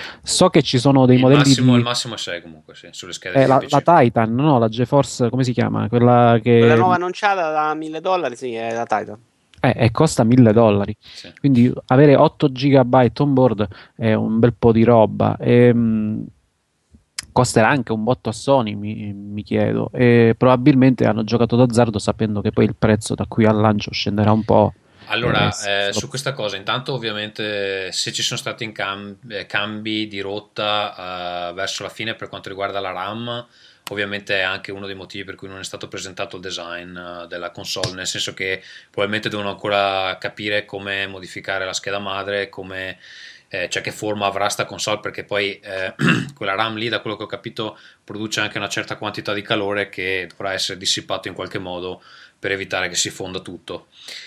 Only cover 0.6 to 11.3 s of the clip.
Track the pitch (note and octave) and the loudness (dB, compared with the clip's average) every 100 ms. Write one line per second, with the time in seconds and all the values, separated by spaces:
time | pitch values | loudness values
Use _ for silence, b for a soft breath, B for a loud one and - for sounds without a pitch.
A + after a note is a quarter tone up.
0.6 | - B2+ C#3 C3+ B2+ B2+ B2+ C#3+ C#3 B2 | 2 0 4 6 6 6 6 6 6 4
1.6 | B2+ B2 A#2+ B2 A#2 G#2+ - E2+ E2+ D#2 | 4 4 2 -4 -6 -8 -8 -10 -12 -20
2.6 | D#2 E2 F2 - F#2 E2+ F#2+ C3+ C3 C3 | _ -20 -20 -18 -14 -12 -2 2 4 4
3.6 | C3+ C#3+ C#3 E3+ A#2+ A#2+ A2 A#2+ D#3 C3 | 2 0 4 6 4 2 0 2 2 4
4.6 | A2+ A2+ B2 C#3+ C3+ - A#2+ B2+ B2+ A#2+ | 2 0 0 2 0 0 -2 0 -2 0
5.6 | G#2+ A2 G#2+ A#2+ A#2+ B2 A#2+ A#2 A#2+ A#2 | 0 0 0 2 6 6 6 4 4 6
6.6 | A#2 A#2 F3+ F3+ F3+ E3+ G#3 F#3+ D#3+ D#3 | 6 6 4 2 -2 -2 0 0 0 0
7.6 | D3+ D#3 D#3 D#3+ F#3 F#3 C#3 A#2+ B2+ A2+ | -2 -2 -6 -6 -2 -2 -2 -6 -8 -6
8.6 | A#2 A#2 A#2 G#2+ G#2 G#2+ _ _ _ - | -4 -4 -2 -4 -4 -14 _ _ _ -2
9.6 | C3 - A#2 - D#3 - A#2 B2+ A#2 G#2+ | 0 2 2 4 2 4 4 6 8 8
10.6 | A2+ G2+ G2+ G#2+ - - F#2+ | 6 4 0 -8 -14 -20 -20